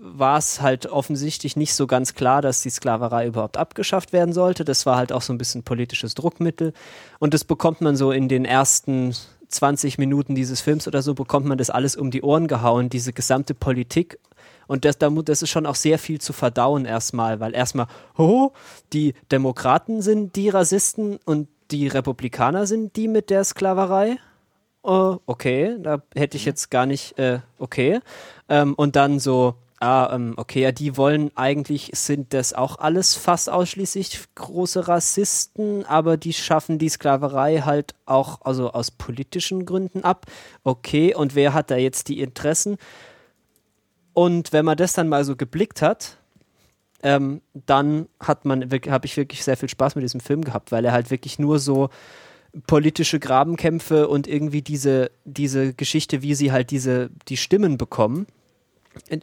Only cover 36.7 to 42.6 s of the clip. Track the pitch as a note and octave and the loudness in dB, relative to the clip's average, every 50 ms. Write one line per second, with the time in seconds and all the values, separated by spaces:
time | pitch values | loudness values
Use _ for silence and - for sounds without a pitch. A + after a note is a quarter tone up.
36.7 | E3 D#3 D#3+ D#3 - - - D3 C#3 C3+ D3 C#3 C#3 C3+ C3+ D3 D#3+ D#3+ C3+ D3+ | -2 0 0 -2 -2 0 0 2 2 2 2 0 0 0 2 2 2 2 2 2
37.7 | D3 D3 D3 - - _ _ - C3+ C3+ C3+ - - - - C3 C3 C3 B2+ A#2 | 0 0 -2 -4 -10 _ _ 2 2 2 2 0 -6 -8 -4 -4 -2 -2 -2 -2
38.7 | - A#2+ A#2+ - - - - - A#2+ B2 C#3 - - F3+ E3+ - F#3+ F#3 F#3 F3 | -2 -4 -6 -6 -8 -12 -12 -10 -10 -10 -10 -8 -6 -6 -4 -4 -4 -6 -6 -4
39.7 | F3+ F#3+ F#3+ F#3 - F#3+ - F3+ B3+ - - - - - - - - - - C#3 | -4 -4 -4 -4 -6 -2 0 0 0 0 -4 -20 -20 -20 -20 -20 -16 -6 -2 -2
40.7 | B2+ - - - - D3 D#3+ F3+ A3 F3+ D3+ C#3 C#3 C#3+ C#3 C#3+ C3+ D#3 D3 - | -2 -2 -4 -2 2 4 4 4 2 2 0 0 2 4 4 4 4 2 0 0
41.7 | C3+ B2+ B2+ C3 B2+ - - - C#3+ C#3 C#3 C3 - - - D3 D#3 - | 0 0 0 0 -2 -4 -8 -6 -6 -6 -6 -8 -8 -4 -2 0 0 0